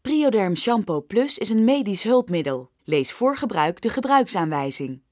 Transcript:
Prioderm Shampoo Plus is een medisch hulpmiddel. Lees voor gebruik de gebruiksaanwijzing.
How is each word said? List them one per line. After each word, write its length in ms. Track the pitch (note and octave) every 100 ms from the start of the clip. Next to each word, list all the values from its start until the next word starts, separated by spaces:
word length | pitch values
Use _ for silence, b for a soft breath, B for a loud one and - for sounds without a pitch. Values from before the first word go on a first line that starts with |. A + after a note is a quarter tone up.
Prioderm 560 | - D4+ C#4+ A3 F#3 E3+
Shampoo 440 | - A#3 G3 D#3
Plus 380 | D3 G#3 C#4 -
is 120 | G#3+
een 140 | A3
medisch 380 | A3 C#4 G#3 F#3+
hulpmiddel. 680 | A3 B3+ A#3+ F3 C#3+ C3 B2+ _
Lees 280 | - D3+ C3+
voor 240 | - B3+ C#4
gebruik 440 | C4 F#3 D#3 F3
de 80 | A#3
gebruiksaanwijzing. 1120 | - C4 C#4 B3+ F#3+ D#3+ D3+ C#3 - C3+ C3 _